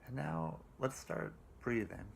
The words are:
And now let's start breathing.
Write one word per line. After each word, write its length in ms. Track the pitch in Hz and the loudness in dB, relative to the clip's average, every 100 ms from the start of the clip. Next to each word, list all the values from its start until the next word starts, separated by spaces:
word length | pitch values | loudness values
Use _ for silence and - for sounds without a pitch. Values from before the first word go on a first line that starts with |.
| - | -4
And 100 | 127 | -2
now 420 | 147 165 - - - - | 0 2 0 -2 -10 0
let's 200 | 131 - | 0 0
start 360 | - - - - - - | -2 0 0 -4 -16 -4
breathing. 440 | - 117 101 92 - | 4 4 4 -2 -10